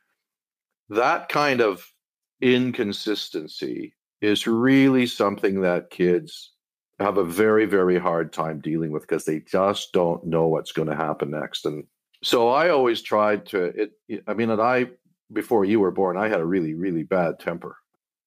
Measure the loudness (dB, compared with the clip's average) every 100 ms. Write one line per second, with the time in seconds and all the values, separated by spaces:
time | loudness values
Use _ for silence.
0 | _ _ _ _ _ _ _ _ -6 0
1 | 2 0 -2 0 2 2 2 0 -10 _
2 | _ _ _ _ 2 2 2 -2 -4 -4
3 | -4 -4 -6 -10 -10 -10 -8 -8 -12 _
4 | _ _ 0 0 0 2 4 6 6 4
5 | 2 0 0 0 -2 0 0 0 -2 0
6 | 2 2 -2 -16 -20 _ _ _ _ -4
7 | -2 0 0 2 4 4 4 2 4 2
8 | 2 -2 -2 -4 -6 -6 -4 -4 -4 -6
9 | -4 -4 -2 -6 -2 0 0 -2 -2 0
10 | 0 -2 -2 0 2 0 -4 -6 -4 -4
11 | -4 -4 -6 -6 -8 -8 -8 -8 -12 _
12 | _ _ -2 2 4 2 2 2 2 0
13 | -2 0 2 0 -2 -2 -2 -4 -6 _
14 | -14 -10 -6 -2 -2 0 2 0 -2 -8
15 | _ _ -10 -8 0 2 4 4 2 2
16 | 0 0 0 0 0 0 -2 -4 -4 -4
17 | -2 0 0 -2 -8 -8 -10 -18 _ _
18 | _ _